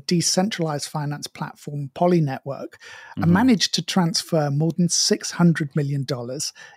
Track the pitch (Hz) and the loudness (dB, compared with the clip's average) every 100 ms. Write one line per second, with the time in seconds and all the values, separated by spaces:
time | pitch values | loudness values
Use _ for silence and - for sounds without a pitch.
0 | - 175 160 - 190 - 160 147 - 156 | 0 2 2 2 0 0 -4 -4 -6 -6
1 | 147 147 - - 151 - - 143 139 - | -6 -6 -10 -10 -10 -10 -10 -8 -8 0
2 | 175 180 147 131 139 135 - - - - | 2 4 2 -2 -8 -10 -12 -16 -20 -20
3 | - - 160 180 254 208 - - 165 - | -16 -2 4 4 6 4 2 -2 -2 0
4 | 170 - - 165 147 143 160 170 170 - | 2 0 -2 0 0 0 0 2 0 2
5 | - 208 - - 175 160 147 160 139 143 | 0 0 -2 2 4 4 0 -2 -2 -4
6 | 131 131 120 135 - - - | -4 -6 -6 -6 -8 -10 -20